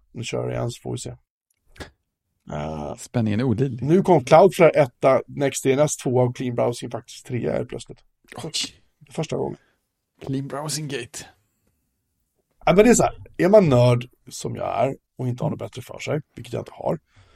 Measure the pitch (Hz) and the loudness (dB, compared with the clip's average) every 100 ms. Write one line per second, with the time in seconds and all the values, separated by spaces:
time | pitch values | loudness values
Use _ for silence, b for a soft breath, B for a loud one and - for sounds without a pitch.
0 | _ 123 120 123 123 123 120 117 131 120 | _ -14 -8 -6 -6 -6 -6 -8 -10 -10
1 | 127 120 _ _ _ _ _ - B _ | -12 -16 _ _ _ _ _ -20 B _
2 | _ _ _ _ - 76 78 78 73 - | _ _ _ _ -14 -10 -8 -8 -10 -12
3 | - 127 110 104 131 107 139 117 139 180 | -8 -4 -2 0 0 0 -2 -4 0 2
4 | 196 165 123 156 185 - 165 - 135 - | 4 4 6 8 8 6 4 4 0 2
5 | 143 131 - 131 143 - 135 139 147 - | 2 2 0 -4 -4 -2 0 2 0 -2
6 | 147 123 123 127 127 120 120 120 127 117 | -2 0 0 -2 -6 -2 -2 -4 -8 -12
7 | - - - 123 - - 123 120 - 110 | -12 -18 -10 -6 -4 -4 -6 -12 -16 -20
8 | _ _ _ - 160 - - - _ _ | _ _ _ -16 -10 -8 -8 -12 _ _
9 | - - 156 135 135 - _ _ _ _ | -16 -10 -8 -6 -6 -10 _ _ _ _
10 | _ _ - 135 139 135 151 151 151 156 | _ _ -8 -8 -8 -10 -8 -8 -8 -10
11 | 117 - - _ _ _ _ _ _ _ | -12 -16 -20 _ _ _ _ _ _ _
12 | _ _ _ _ _ _ - 170 226 220 | _ _ _ _ _ _ 2 6 6 6
13 | - - - - 170 214 175 127 123 123 | 2 -2 -12 -2 4 6 6 6 6 4
14 | 127 _ - - 127 113 92 92 127 - | -2 _ -20 -12 -10 -8 -6 -2 -2 -4
15 | _ - 127 123 110 104 101 - - - | _ -10 -8 -4 -6 -6 -10 -14 -16 -12
16 | - 147 - - 120 120 - - - 165 | -6 -6 -8 -18 -12 -10 -10 -10 -6 -6
17 | _ B B | _ B B